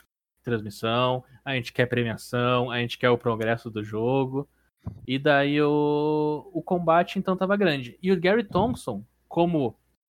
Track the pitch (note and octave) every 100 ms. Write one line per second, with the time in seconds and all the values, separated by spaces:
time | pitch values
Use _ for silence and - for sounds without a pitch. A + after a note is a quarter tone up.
0 | _ _ _ _ - A2+ G#2 - A2+ A#2+
1 | B2+ B2+ - - C#3 C3 A#2 - B2 B2
2 | A#2 G#2 - B2 B2 B2 B2 A#2+ A#2+ -
3 | B2+ A#2+ A#2+ A2 A2+ A#2 A#2+ G#2+ G#2 A2
4 | A#2 C3+ C3 C3+ C#3+ _ _ _ - -
5 | - C3+ D3+ C#3+ C#3+ D3 D3 D3 D3 D3
6 | D3+ D3+ D3+ D3+ - D#3+ - F3+ E3 E3
7 | F3 G3 F#3+ F#3 F#3+ G3+ F#3+ C#3+ B2 -
8 | F#3 F#3 F3+ A3 G#3 F3 A3+ A#3+ - G2+
9 | - _ _ E3+ E3+ E3 A#2+ - _ _
10 | _